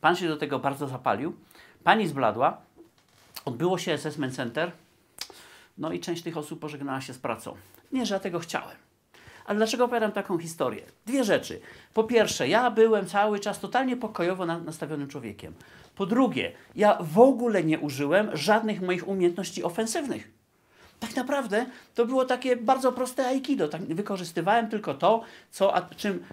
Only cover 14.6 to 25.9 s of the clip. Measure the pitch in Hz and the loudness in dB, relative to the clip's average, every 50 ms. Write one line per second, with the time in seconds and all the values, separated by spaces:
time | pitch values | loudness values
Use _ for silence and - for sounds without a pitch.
14.6 | 170 165 156 - - 143 156 147 143 139 139 147 117 110 95 - - 78 78 - | -6 -10 -10 -8 -8 -6 -6 -6 -8 -8 -10 -10 -10 -10 -12 -12 -14 -16 -16 -18
15.6 | - - - - - - _ - 196 175 214 240 269 233 - 131 95 - - - | -20 -20 -20 -20 -20 -20 _ -6 -2 0 2 4 4 2 2 0 -2 -2 -4 -10
16.6 | - - - - 208 208 202 - 180 156 151 202 240 269 262 220 240 240 214 190 | -20 -16 -2 4 4 4 4 4 0 0 8 8 8 8 8 4 0 2 2 2
17.6 | 165 160 156 156 - 147 131 131 143 143 160 196 214 214 - 156 143 175 208 220 | 2 2 0 0 0 -4 -4 -2 0 2 4 4 2 2 -2 -4 2 4 4 4
18.6 | 226 214 208 170 185 180 180 180 - - 196 190 180 175 170 202 190 - - - | 4 0 -4 -2 -2 -2 -2 -2 -2 -4 -2 2 2 2 2 0 -8 -8 -6 -4
19.6 | - 175 170 - 226 226 - 359 294 262 180 107 - - _ _ _ _ _ _ | -4 -4 -2 -2 -4 -2 -2 -4 -4 -4 -6 -8 -8 -14 _ _ _ _ _ _
20.6 | _ _ _ _ - - _ _ - 220 - 262 254 254 285 277 262 214 196 214 | _ _ _ _ -20 -20 _ _ -12 -6 -4 -6 -2 -2 -2 -2 -2 0 0 -2
21.6 | 254 254 - - - _ _ - 240 226 262 262 254 254 247 247 254 262 247 240 | -2 -2 -8 -18 -20 _ _ 0 0 2 2 0 2 2 0 -2 2 0 0 0
22.6 | 233 214 262 262 262 254 247 247 254 247 - - 269 247 262 269 269 - 285 220 | 2 2 2 4 4 0 0 0 -4 -4 -2 -2 0 0 0 -2 0 -2 0 0
23.6 | 175 147 - 165 196 135 165 165 208 - 202 185 180 165 - - 185 190 208 233 | 0 -2 -2 -6 -6 -6 -4 -6 -4 -4 -4 -6 -6 -6 -6 -2 2 4 4 2
24.6 | 226 214 - - - - 139 135 - 185 220 226 226 - - - - _ - - | 2 0 -4 -6 -4 -6 -4 2 4 4 4 4 0 -6 -20 -20 -20 _ -2 0
25.6 | 190 196 - - 175 - | 2 2 4 2 0 -2